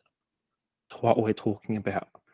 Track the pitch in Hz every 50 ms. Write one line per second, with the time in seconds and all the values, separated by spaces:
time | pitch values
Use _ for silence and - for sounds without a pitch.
0 | _ _ _ _ _ _ _ _ _ _ _ _ _ _ _ _ _ _ - -
1 | - 117 117 120 110 110 104 - - 110 101 - - - 110 107 95 101 95 -
2 | - - - - _ _